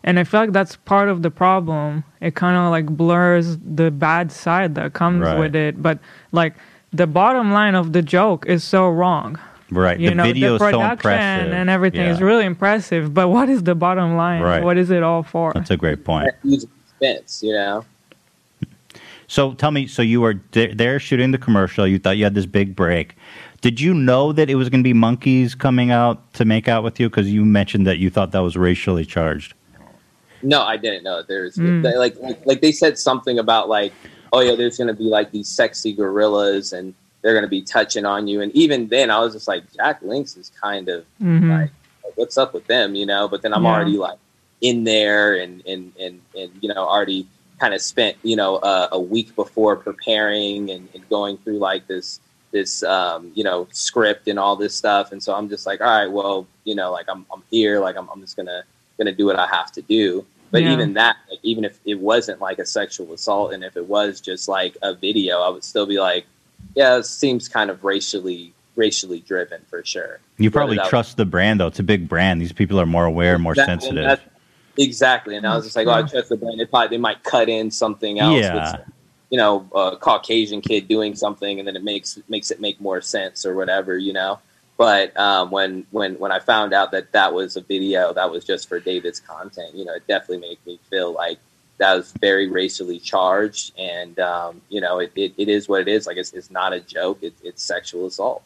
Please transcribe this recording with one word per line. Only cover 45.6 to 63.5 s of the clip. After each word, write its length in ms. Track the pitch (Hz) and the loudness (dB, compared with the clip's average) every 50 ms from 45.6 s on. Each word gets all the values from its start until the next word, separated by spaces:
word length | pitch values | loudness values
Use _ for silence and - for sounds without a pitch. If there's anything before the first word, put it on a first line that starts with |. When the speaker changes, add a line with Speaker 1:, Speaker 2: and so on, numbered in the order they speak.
| 90 | -14
Speaker 3:
and, 260 | 90 95 92 90 90 90 92 | -12 -12 -12 -12 -18 _ -14
and, 220 | 92 90 90 90 87 _ - | -14 -14 -14 -16 _ _ -16
and, 140 | 95 92 90 92 98 | -16 -16 -14 -12 -8
you 80 | 104 104 | -8 -6
know, 160 | 101 95 92 | -4 -4 0
already 380 | 85 98 104 101 98 95 95 92 - _ _ _ _ _ _ | 0 0 0 0 0 -4 -6 -8 -10 _ _ _ _ _ _
kinda 200 | 131 117 98 95 | -2 -2 -2 -2
spent, 380 | - - - 131 117 104 - _ | -6 -4 -2 0 0 0 -2 _
you 140 | - 113 113 | -4 -2 0
know, 220 | 107 101 95 95 | 0 0 0 0
uh, 320 | 95 - 101 95 92 90 - | 0 0 0 2 2 0 0
a 80 | 92 92 | -2 -4
week 360 | 90 90 107 117 110 - _ | -4 -2 -4 -4 -4 -4 _
before 400 | - 101 - _ 113 110 107 98 | -6 -6 -4 _ 2 2 2 2
preparing 920 | 87 - 104 95 - - 117 110 107 107 104 104 104 104 101 101 101 101 98 | 0 -4 -10 -10 -8 -2 -2 0 0 0 0 -2 -2 -4 -4 -4 -6 -6 -8
and, 200 | 92 90 90 92 - | -10 -12 -14 -20 -20
and 160 | - - _ | -20 -6 _
going 280 | 107 101 101 101 101 | -4 -2 -2 -4 -6
through, 200 | 98 _ 110 104 | -8 _ -6 -4
like, 300 | 104 101 95 95 92 _ | -2 -2 -2 -2 -4 _
this 320 | - 95 90 - - - - _ _ _ _ _ _ - | -8 -10 -10 -10 -12 -16 -18 _ _ _ _ _ _ -4
this, 280 | 101 95 - - - - | -4 -4 -4 -6 -6 -2
um, 380 | 82 95 92 90 87 82 82 85 85 - | 0 0 0 0 -2 -4 -8 -12 -10 -6
you 80 | 107 104 | -4 -2
know, 240 | 98 90 90 90 _ | -2 -2 -4 -6 _
script 520 | - - - - - 123 110 104 104 - _ 107 | -10 -8 -8 -4 0 2 2 2 0 -2 _ -6
and 80 | 101 101 | -2 0
all 160 | 98 101 101 | 0 0 0
this 180 | 98 104 98 - - - | 0 -4 -6 -6 -4 0
stuff. 280 | 107 101 101 98 - | 0 2 0 0 -4
And 100 | 98 98 | -10 -10
so 80 | - 107 98 | -6 -6 -4
I'm 120 | 101 107 101 104 | -4 -6 -8 -10
just 120 | - - 95 | -8 -6 -8
like, 120 | 98 95 | -6 0
"All 60 | 107 120 113 107 | 2 2 2 2
right, 120 | 101 92 98 101 | 2 0 -2 -2
well, 280 | 98 101 98 95 92 _ _ _ _ | -2 -2 -4 -4 -6 _ _ _ _
you 100 | 107 107 101 | -8 -6 -4
know, 100 | 92 90 90 | -4 -4 -6
like, 100 | 85 87 - 95 | -6 -8 -10 -12
I'm, 120 | 95 90 _ 90 | -12 -14 _ -20
I'm 100 | 92 _ _ | -20 _ _
here, 220 | 113 113 107 104 104 101 95 | 2 2 2 4 2 2 0
like, 120 | 92 90 95 | -2 -4 -8
I'm, 80 | 92 90 | -12 -14
I'm 100 | - 98 95 | -18 -18 -18
just 120 | - - - | -16 -14 -12
gonna, 220 | 92 90 90 90 - _ _ _ _ _ _ | -12 -10 -12 -14 -14 _ _ _ _ _ _
gonna 200 | - 107 104 95 98 | -4 -2 -2 0 2
do 40 | 101 | 2
what 120 | 98 92 92 90 | 2 2 2 0
I 20 | 90 92 87 | 0 -2 -4
have 100 | 85 - - | -4 -6 -12
to 80 | - | -16
do." 440 | - - 107 113 104 92 87 95 95 _ _ _ _ _ | -4 0 0 2 2 0 -2 -4 -8 _ _ _ _ _
But 100 | - - | 0 2
Speaker 1:
Yeah. 100 | - - - | 4 4 2
Speaker 3:
even 200 | - 110 101 98 | 2 0 -2 0
that, 240 | 104 117 117 110 - _ _ | 2 2 2 0 -2 _ _
like, 100 | - - - 110 | -20 -8 -6 -4
even 140 | 113 110 107 98 | -4 -4 -4 -8
if 60 | - _ _ | -8 _ _
it 160 | 101 104 98 95 104 | -8 -6 -4 0 0
wasn't, 280 | 113 120 113 107 95 90 98 | 0 0 0 -2 -8 -8 -8
like, 120 | 95 92 92 | -8 -6 -8
a 60 | 92 - - 110 | -8 -6 -4 -4
sexual 320 | 101 95 - - 90 80 82 | -6 -6 -8 -14 -14 -14 -14
assault 340 | - - 110 101 101 101 92 | -8 -4 -4 -2 -2 -2 -4